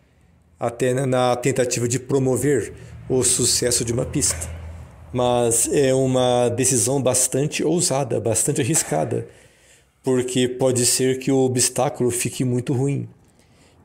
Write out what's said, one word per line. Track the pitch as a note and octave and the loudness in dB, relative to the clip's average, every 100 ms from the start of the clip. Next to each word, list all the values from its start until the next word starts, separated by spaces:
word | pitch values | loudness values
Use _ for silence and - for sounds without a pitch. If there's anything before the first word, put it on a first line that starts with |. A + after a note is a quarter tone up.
| _ _ _ _ _ _ | _ _ _ _ _ _
até | A#2+ - B2+ | -6 0 0
na, | B2+ C3+ | 0 0
na | B2+ B2 A#2+ | 2 2 2
tentativa | C#3 B2+ B2 - A#2+ | 0 0 0 0 -2
de | B2+ | -4
promover | - C3+ C3 B2 C#3 C3 F#2+ - - - - | -2 0 2 2 2 0 -2 -10 -18 -16 -2
o | C3 | 0
sucesso | A#2 - A#2+ - B2 A#2+ | 2 0 0 0 0 0
de | A#2 | -2
uma | A#2 | -4
pista. | - D3 - - - - - - - - - | -2 -2 -2 -2 -8 -12 -14 -16 -20 -20 -8
Mas | B2 B2 A#2+ A#2+ A2+ D#4+ | -2 2 2 2 2 2
é | D#3 C3+ | 2 4
uma | C3 C3 B2+ B2 B2 A#2+ | 4 2 2 2 2 2
decisão | A2 B2 B2+ A2 C#3 | 0 0 2 0 0
bastante | B2+ B2 - C3+ D3+ - | 0 0 0 0 -2 -2
ousada, | D3 E3+ - C#3 B2 A#2+ | 0 0 0 0 0 -2
bastante | G#2+ G#2+ - D3 | 0 0 0 0
arriscada, | B2+ D#3 - D3+ B2 A#2 A#2 - - _ _ - _ _ | 0 -2 0 -2 -2 -4 -6 -16 -20 _ _ -20 _ _
porque | C3 B2+ B2 B2+ B2 | 0 0 0 0 0
pode | B2+ C3 A#2+ | 2 0 2
ser | A#2+ - C3 C3 | 0 2 0 0
que | C#3 | 0
o | C3+ | 2
obstáculo | C3 B2 - - C3 - B2 | 2 2 0 0 -2 0 -2
fique | A#2+ A#2+ - | 0 -4 -2
muito | B2+ B2 A#2+ | -2 -2 0
ruim | B2+ C#3 C3+ A2+ - _ _ _ _ - _ | 0 0 -2 -6 -14 _ _ _ _ -20 _